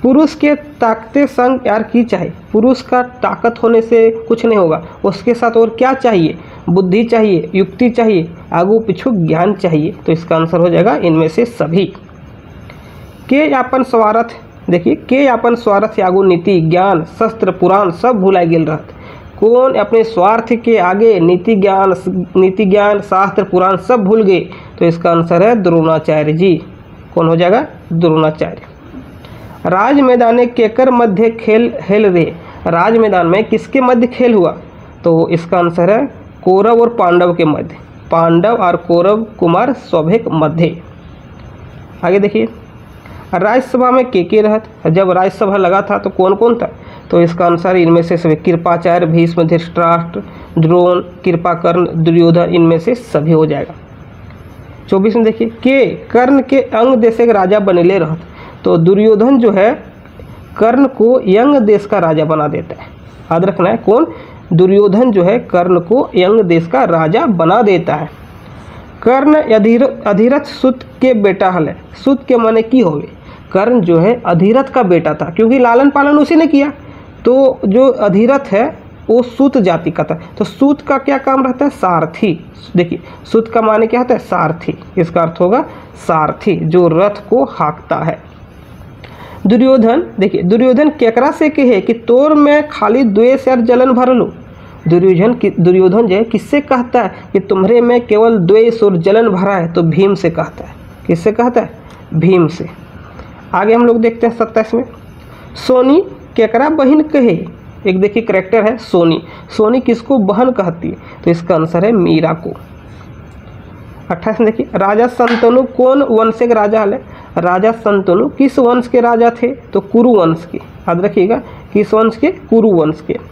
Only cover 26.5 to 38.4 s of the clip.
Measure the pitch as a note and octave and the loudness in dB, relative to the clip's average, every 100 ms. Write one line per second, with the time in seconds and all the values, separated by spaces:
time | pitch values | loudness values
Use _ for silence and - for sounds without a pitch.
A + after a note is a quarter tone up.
26.5 | E3 - - - - - - E3 E3 F3 | 0 -4 -20 -20 -20 -8 -2 0 2 2
27.5 | A3+ D4+ - - E3 E3+ D#3 D#3 D#3 D3+ | 0 -2 -12 -8 -2 0 2 0 -2 -8
28.5 | - - - - - - - - - - | -8 -20 -20 -20 -20 -20 -20 -20 -20 -20
29.5 | - - F#3 A3 C#4+ C4 B3 A#3 A#3 A#3+ | -10 -4 0 2 2 2 2 2 2 0
30.5 | A#3+ G#3+ A3 C4 A#3+ A#3 F#3 A3+ A3+ - | 0 -2 2 0 2 0 2 0 -2 0
31.5 | A3 A#3 G#3+ - G#3 G#3+ F3 D#3+ E3 - | 2 0 -4 -2 0 2 2 -2 -6 -18
32.5 | - F3+ E3 F#3+ A3+ G#3+ F#3 E3+ F#3+ A3 | -10 -4 0 2 2 2 2 2 0 0
33.5 | A3 - C#4 B3+ B3+ B3 - B3 A3 E3 | -4 -2 -2 2 0 0 0 2 2 0
34.5 | E3+ - - - - E3+ E3 E3 E3+ E3+ | -4 -16 -20 -20 -6 0 0 0 -2 -2
35.5 | F#3 E3+ E3+ F3 A3 C#4 - - - - | -2 0 0 0 0 -2 -10 -20 -6 0
36.5 | F#3+ G#3 A#3 A#3 A#3 F3+ F3 F3 E3+ D#3+ | 2 4 2 2 0 0 2 0 0 -2
37.5 | D3 - - - - - E3 E3 E3 | -2 -8 -14 -20 -20 -4 0 2 2